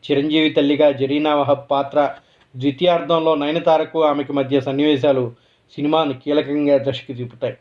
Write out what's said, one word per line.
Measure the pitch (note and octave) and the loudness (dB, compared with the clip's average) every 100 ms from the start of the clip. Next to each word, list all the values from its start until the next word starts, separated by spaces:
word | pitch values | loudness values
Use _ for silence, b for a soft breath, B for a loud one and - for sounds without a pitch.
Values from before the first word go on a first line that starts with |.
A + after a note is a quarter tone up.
చిరంజీవి | - C#3 D3+ D#3 D#3 | -2 -2 0 2 2
తల్లిగా | D3+ C#3+ D3 D3+ | 2 0 4 2
జరీనా | B2+ C3 D3 D3+ D3 | 2 -2 0 0 0
వహబ్ | C3+ C#3+ - | 2 -2 0
పాత్ర, | C#3 C#3 D3 C#3+ - b b b B2+ | -2 0 0 -2 -4 b b b -4
ద్వితీయార్థంలో | C#3 C3 F3 E3+ D3+ E3 D#3+ | -4 0 0 0 0 0 2
నయనతారకు | D#3 C#3+ E3 E3+ D#3 D#3 E3 | 0 0 -2 2 2 0 0
ఆమెకు | D#3 C#3+ C#3 | 0 0 -2
మధ్య | C#3+ B2+ C#3 | -4 0 -2
సన్నివేశాలు | C3 C3+ D3+ C#3+ D3 C3 B2 A#2+ b b _ | -2 0 0 2 2 0 -2 -8 b b _
సినిమాను | - D3 D#3 D3+ | -6 0 0 0
కీలకంగా | B2+ - D3+ C3+ D3 C#3+ C#3 | -4 -2 -2 -2 -2 2 2
దశకి | C3+ A2+ - | 0 -8 -10
తిప్పుతాయి. | B2 A#2+ - B2 - | -12 -12 -8 -8 -8